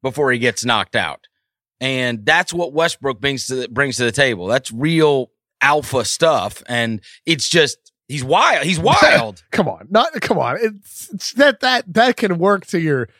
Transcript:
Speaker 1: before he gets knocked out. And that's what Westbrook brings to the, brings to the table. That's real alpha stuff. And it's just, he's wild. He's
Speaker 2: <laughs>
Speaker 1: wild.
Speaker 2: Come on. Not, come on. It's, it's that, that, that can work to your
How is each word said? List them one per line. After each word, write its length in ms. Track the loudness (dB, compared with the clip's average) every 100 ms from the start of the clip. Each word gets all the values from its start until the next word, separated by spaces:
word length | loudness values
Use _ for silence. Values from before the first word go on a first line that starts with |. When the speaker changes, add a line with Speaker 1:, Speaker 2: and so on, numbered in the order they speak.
Speaker 1:
before 280 | -6 -2 0
he 80 | 2
gets 260 | 0 0
knocked 300 | 0 0 0
out. 320 | -4 -4 -8 _ _ _ _ _ -8
And 440 | -6 -2 -4 -2
that's 300 | 0 2 0
what 180 | -4 -4
Westbrook 480 | 0 -2 -2 -6 -4
brings 280 | -4 -4 -6
to 80 | -6
the, 120 | -6
brings 280 | -2 -2 0
to 80 |
the 80 | -2
table. 340 | 2 0 0 -2
That's 240 | -2 -4
real 600 | -4 0 2 4 2 -2 _ _ -2
alpha 440 | 2 2 0 -4
stuff. 580 | -2 0 2 2 -2 -8 -6
And 340 | -4 -2 -6 -12 -10 -4
it's 220 | -2 0
just, 440 | 2 2 -2 _ _ -12
he's 160 | -8
wild. 400 | 0 2 2 0
He's 140 | -2 -2
Speaker 2:
<laughs> 220 | 2 4
Speaker 1:
wild. 400 | 4 4 0 -10 -8
Speaker 2:
Come 180 | -2 -2
on. 200 | -4 0
Not, 220 | 2 2 -2
come 180 | -2 0
on. 200 | 0 -2
It's, 500 | -4 -6 -20 -20 -14
it's 200 | -12 -6
that, 280 | 2 2 4
that, 320 | 0 0 0
that 240 | 2 4 2
can 220 | -2 0
work 280 | 2 0 -2
to 120 | -2
your 280 | 0 0 -2